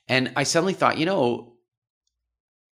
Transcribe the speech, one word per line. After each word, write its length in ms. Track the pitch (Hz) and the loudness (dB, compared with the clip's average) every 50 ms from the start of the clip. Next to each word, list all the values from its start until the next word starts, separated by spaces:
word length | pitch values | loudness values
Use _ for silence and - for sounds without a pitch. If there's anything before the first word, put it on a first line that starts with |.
| _ - | _ -2
And 240 | 123 131 127 127 - | 0 0 0 0 -2
I 80 | 143 139 | -2 -2
suddenly 300 | - - 165 165 196 180 | 0 2 0 2 0 0
thought, 240 | - 143 120 - 110 | 0 0 0 0 0
you 80 | 160 | -2
know, 480 | 175 196 185 135 120 113 - - - - _ _ _ _ _ _ _ _ _ _ _ _ _ _ _ _ _ _ _ _ _ _ _ _ | -2 0 2 0 0 0 -2 -8 -14 -20 _ _ _ _ _ _ _ _ _ _ _ _ _ _ _ _ _ _ _ _ _ _ _ _